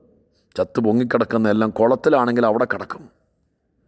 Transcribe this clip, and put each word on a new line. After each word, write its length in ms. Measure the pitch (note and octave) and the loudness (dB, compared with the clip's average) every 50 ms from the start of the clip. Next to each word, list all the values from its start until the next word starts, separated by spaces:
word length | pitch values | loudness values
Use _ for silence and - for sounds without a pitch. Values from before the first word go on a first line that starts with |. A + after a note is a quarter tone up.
| _ _ _ _ _ _ _ _ _ _ - | _ _ _ _ _ _ _ _ _ _ -6
ചത്ത് 240 | - F3+ - - B2+ | -6 -6 -4 -2 -2
പൊങ്ങിക്കിടക്കുന്ന 680 | A2+ G#2+ G#2+ A#2+ B2+ A#2 - A#2 A2+ - - A2+ A2 G#2+ | 0 2 2 0 0 0 0 -2 -2 0 -2 0 0 2
എല്ലാം 200 | G#2 G#2+ A2 A2 | 2 0 0 -2
കുളത്തിലാണെങ്കിൽ 720 | F#2+ - A2 A#2 C3 - - D#3 D#3 C3 A#2+ A#2+ A#2+ A#2+ A#2+ | 0 2 2 2 2 2 2 2 2 2 2 2 0 0 2
അവിടെ 200 | A2 G#2+ A#2+ B2 | 2 2 0 0
കിടക്കും, 380 | - - F#2+ F#2+ - - - - - _ _ _ _ _ _ _ _ _ _ _ _ _ _ _ | -2 -4 -6 -8 -12 -14 -16 -18 -20 _ _ _ _ _ _ _ _ _ _ _ _ _ _ _